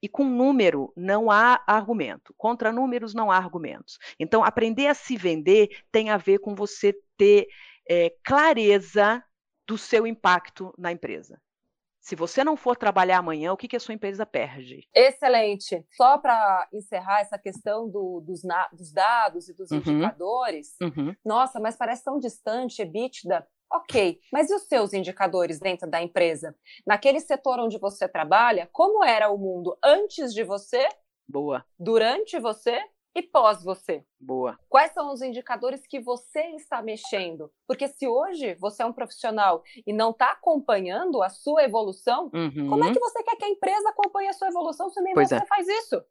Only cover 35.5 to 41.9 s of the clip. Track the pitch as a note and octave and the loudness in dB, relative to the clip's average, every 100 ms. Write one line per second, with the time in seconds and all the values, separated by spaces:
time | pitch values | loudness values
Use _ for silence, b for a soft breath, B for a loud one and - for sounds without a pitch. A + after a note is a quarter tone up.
35.5 | A#3+ B3 C4+ _ C#4 A#3 B3 - D#4 E4 | -6 -6 -8 _ -12 -6 -8 -6 -8 -8
36.5 | D#4 - A#3+ A3 A3 - G#3 F3+ E3 D3+ | -10 -10 -8 -8 -10 -6 -6 -6 -10 -16
37.5 | _ _ - C4+ - C4+ A#3+ F4 F4 B3+ | _ _ -6 -6 -6 -2 0 -2 -6 -8
38.5 | F3 G3 G#3 A#3 A#3+ A#3 - A#3 G#3+ G3+ | -6 -8 -4 -6 -6 -12 -8 -6 0 2
39.5 | E3+ - B - G#3+ A3+ A3+ B3+ - - | 2 -4 B -8 0 0 2 0 2 0
40.5 | D#4 - G#3 F#3 G3 F4+ C4+ F#3+ - - | 0 2 0 0 -4 -4 -2 -2 -4 -2
41.5 | D#4 C4+ A3 G#3+ | 2 2 2 -4